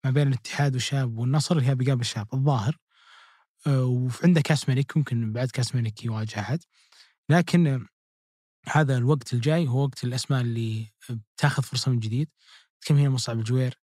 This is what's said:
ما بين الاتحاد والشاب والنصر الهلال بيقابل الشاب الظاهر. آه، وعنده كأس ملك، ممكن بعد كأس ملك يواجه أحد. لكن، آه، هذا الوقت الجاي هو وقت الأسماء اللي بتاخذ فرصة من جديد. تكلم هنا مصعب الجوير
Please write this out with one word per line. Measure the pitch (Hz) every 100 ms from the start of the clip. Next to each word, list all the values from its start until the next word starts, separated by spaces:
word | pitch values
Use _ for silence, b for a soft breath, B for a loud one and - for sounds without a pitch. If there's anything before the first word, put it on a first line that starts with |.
| 139
ما |
بين | 131 143
الاتحاد | 131 - - 143
والشاب | 127 - 139 127 113
والنصر | 120 151 - 165
الهلال | 127 131
بيقابل | 127 127
الشاب | 117 - 104
الظاهر. | 131 139 143 104 160 _ B B B B B B _ 151
آه، | 135 127
وعنده | 123 127 120 175 170
كأس | - 151 -
ملك، | 131 139 160
ممكن | 139 120 113
بعد | 110 127
كأس | - 120 123
ملك | 113 107 113
يواجه | 110 110 -
أحد. | 104 160 _ b b b b b -
لكن، | 165 170 175 160
آه، | 131 - _ _ _ _ _ _ _ -
هذا | 151 147 131
الوقت | 120 151 -
الجاي | 123 123 160 151
هو | 127
وقت | 139 -
الأسماء | 127 123 - 135
اللي | 120 117 113 110 110 _ -
بتاخذ | 117 - - 143 139
فرصة | 131 127 -
من | 123
جديد. | 110 120 156 _ B B B _
تكلم | - 147
هنا | 143
مصعب | 131 - 117
الجوير | 110 127 127 - _